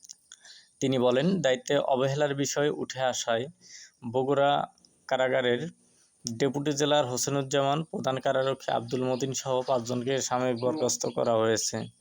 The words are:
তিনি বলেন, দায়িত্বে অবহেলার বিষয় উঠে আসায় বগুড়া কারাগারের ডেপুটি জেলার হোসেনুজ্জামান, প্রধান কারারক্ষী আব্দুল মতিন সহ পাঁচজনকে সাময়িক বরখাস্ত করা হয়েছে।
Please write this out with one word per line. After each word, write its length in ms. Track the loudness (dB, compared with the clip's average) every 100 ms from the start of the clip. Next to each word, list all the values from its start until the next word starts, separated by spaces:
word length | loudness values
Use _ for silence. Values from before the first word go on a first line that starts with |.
| -20 -20 _ -20 -20 -20 -20 _
তিনি 200 | 0 2
বলেন, 280 | 4 4 2 2
দায়িত্বে 340 | 2 0 0 0 2
অবহেলার 400 | 2 2 0 0 0
বিষয় 340 | -2 0 0
উঠে 320 | 0 -6 -2
আসায় 440 | -2 -2 -2 -2 -2 -10 -20 -20 -20 _ -4
বগুড়া 400 | -2 2 2 4 2 -2 _ _ _ -4
কারাগারের 540 | 0 2 2 2 0 -2 -12 _ _ _ _ -12
ডেপুটি 460 | 0 0 0 -2
জেলার 320 | 0 2 4 2
হোসেনুজ্জামান, 720 | -2 -2 -2 0 0 2 0
প্রধান 320 | -2 -4 -2 -2
কারারক্ষী 500 | 0 0 0 -2 -2
আব্দুল 320 | -4 -2 -2
মতিন 280 | 0 0 -2
সহ 200 | -4 -2 -2
পাঁচজনকে 520 | 0 -2 0 -4 -2 -2
সাময়িক 360 | 0 0 0 0
বরখাস্ত 440 | -2 0 -2 0 -4
করা 260 | -2 2
হয়েছে। 440 | 4 4 2 0 -4 -8 -14